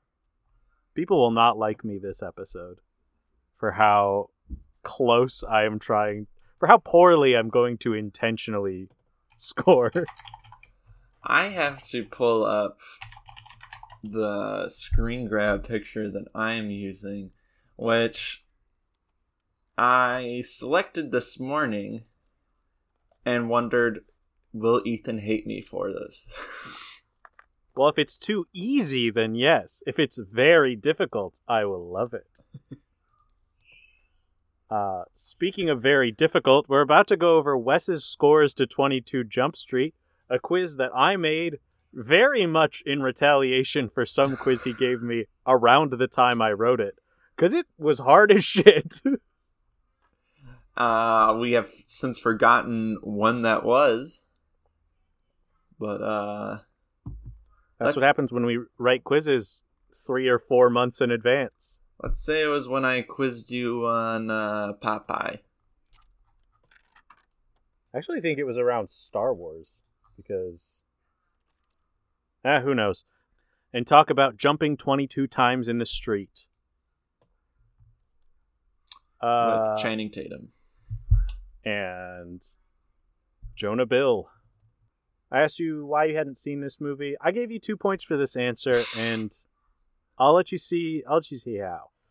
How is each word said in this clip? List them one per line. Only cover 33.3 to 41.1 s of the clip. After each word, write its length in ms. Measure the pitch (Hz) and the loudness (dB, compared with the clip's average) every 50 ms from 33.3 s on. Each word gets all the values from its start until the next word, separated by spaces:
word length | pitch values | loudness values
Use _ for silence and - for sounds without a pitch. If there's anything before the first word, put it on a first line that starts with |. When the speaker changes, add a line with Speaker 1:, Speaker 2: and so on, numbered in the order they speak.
| _ _ _ _ _ _ _ _ _ _ _ _ _ _ _ _ _ _ _ _ _ _ _ _ _ _ _ - | _ _ _ _ _ _ _ _ _ _ _ _ _ _ _ _ _ _ _ _ _ _ _ _ _ _ _ -6
Speaker 1:
Uh, 340 | 110 104 101 98 92 90 - - _ | -4 -4 -4 -4 -6 -8 -12 -14 _
speaking 540 | - - - - - 165 196 190 202 180 160 | -16 -16 -16 -8 -6 -6 -6 -4 -4 -2 -2
of 100 | 143 120 | -2 0
very 300 | 117 135 147 139 127 117 | 2 4 4 4 4 2
difficult, 580 | 107 - 160 - - 170 - 135 135 147 - - | 0 0 0 2 2 2 4 6 6 6 4 4
we're 120 | 139 139 | 2 2
about 260 | 147 143 151 180 202 | 4 6 6 6 6
to 100 | - 202 | 6 2
go 200 | 160 170 170 165 | 2 4 4 4
over 200 | 160 139 143 139 | 4 4 2 0
Wes's 480 | 127 113 127 147 175 - - 175 147 - | 0 0 2 0 2 0 -2 -4 -4 -4
scores 480 | - - - 151 143 151 156 147 139 - | -6 0 2 4 6 6 6 6 4 2
to 120 | - 131 | 0 -4
twenty-two 560 | - - - 135 139 139 127 - - - 131 120 | -2 0 0 0 0 0 -4 -6 -6 -6 -6 -6
Jump 300 | 104 - 123 131 165 - | -4 -2 -2 -2 -2 -2
Street, 400 | - - - 131 127 139 160 - _ _ _ _ _ _ - | -8 -10 -4 -2 -2 -2 -2 -6 _ _ _ _ _ _ -6
a 100 | 127 123 | -6 -6
quiz 360 | - - 175 185 185 165 147 | -2 -2 -2 -2 -2 -2 -4
that 140 | 131 127 127 - | -4 -4 -4 0
I 220 | 127 143 180 | 2 2 2